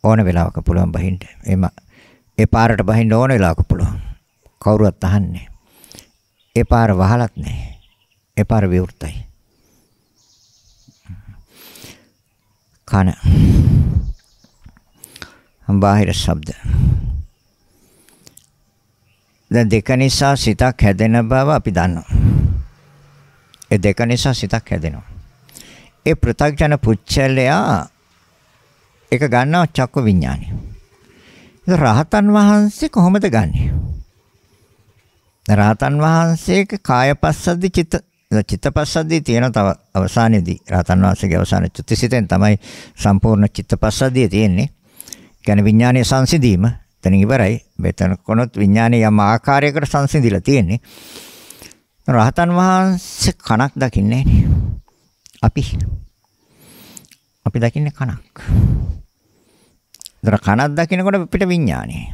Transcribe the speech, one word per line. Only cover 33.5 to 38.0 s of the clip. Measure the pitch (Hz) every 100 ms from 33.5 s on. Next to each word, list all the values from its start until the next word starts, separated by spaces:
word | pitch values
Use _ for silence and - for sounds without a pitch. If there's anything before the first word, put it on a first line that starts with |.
| - - - - - - _ _ _ _ _ _ _ _ _ _ _ _ _ -
රහතන් | 104 104 110 135 147
වහන්සේක | 156 165 165 165 - 185 202 202
කාය | - 123 131 143
පස්සද්ධි | 156 151 - 175 185
චිත්ත, | 180 160 -